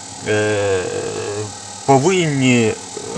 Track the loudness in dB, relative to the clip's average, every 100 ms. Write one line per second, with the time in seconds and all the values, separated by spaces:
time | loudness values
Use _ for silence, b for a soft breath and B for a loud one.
0 | -16 -10 -2 0 2 0 0 0 -2 -4
1 | -6 -6 -6 -6 -8 -12 -14 -6 4 4
2 | 6 2 2 2 4 4 4 0 -8 -12
3 | -10